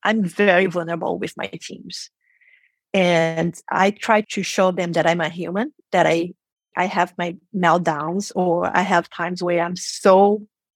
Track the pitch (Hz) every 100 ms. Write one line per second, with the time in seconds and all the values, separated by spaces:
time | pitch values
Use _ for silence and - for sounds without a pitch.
0 | 208 220 180 - 202 180 190 175 165 170
1 | 160 175 160 - - 165 - - - -
2 | - _ _ _ _ _ _ _ _ 196
3 | 180 170 165 165 170 - - - 196 208
4 | - 214 214 196 185 - 185 180 175 165
5 | 165 175 160 175 170 190 285 - _ 180
6 | 160 170 175 - _ _ _ - 185 190
7 | 180 - 175 180 _ 196 170 175 170 147
8 | 156 185 202 - 180 175 180 - 185 175
9 | - - 170 180 175 170 170 180 - -
10 | 196 190 202 214 - _ _